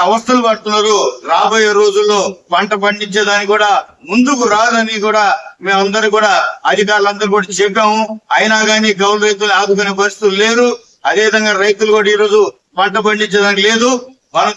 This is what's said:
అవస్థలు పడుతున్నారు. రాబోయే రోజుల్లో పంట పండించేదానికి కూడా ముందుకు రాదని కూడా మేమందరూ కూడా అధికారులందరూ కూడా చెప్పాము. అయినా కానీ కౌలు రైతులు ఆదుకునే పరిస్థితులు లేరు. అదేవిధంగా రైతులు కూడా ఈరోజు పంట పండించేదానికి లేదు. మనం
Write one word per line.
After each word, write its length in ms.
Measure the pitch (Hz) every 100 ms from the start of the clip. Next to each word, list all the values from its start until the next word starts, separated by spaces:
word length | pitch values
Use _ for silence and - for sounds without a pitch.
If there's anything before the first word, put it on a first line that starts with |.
అవస్థలు 380 | 180 226 - 254 233
పడుతున్నారు. 480 | 220 208 214 214 202 165 - 143
రాబోయే 420 | 170 202 220 214 202
రోజుల్లో 400 | 208 196 208 208 190 190 _
పంట 200 | 175 196 208
పండించేదానికి 680 | 202 208 208 190 208 208 202
కూడా 160 | 208 208 190 - _ 156
ముందుకు 340 | 214 254 269 233
రాదని 420 | 208 233 226 226 220 214
కూడా 180 | 214 202 - - - 180
మేమందరూ 440 | 196 196 220 214 208
కూడా 160 | 214 180 - - 147
అధికారులందరూ 580 | 185 208 208 202 202 208 208
కూడా 220 | 196 190
చెప్పాము. 400 | 202 196 214 214 220 220 _ 151
అయినా 220 | 214 220 214
కానీ 220 | 214 214 190
కౌలు 180 | 202 208 214
రైతులు 260 | 196 208 190
ఆదుకునే 340 | 202 202 202 190
పరిస్థితులు 360 | 202 - 208 196
లేరు. 240 | 220 233 247 226 _ _ 135
అదేవిధంగా 440 | 185 214 214 214 202
రైతులు 280 | 202 196 214 214
కూడా 120 | 202 208
ఈరోజు 260 | 208 214 185 - _ -
పంట 160 | 196 214 214
పండించేదానికి 580 | 208 208 202 202 202 202
లేదు. 240 | 226 247 247 - - _ 160
మనం 200 | 180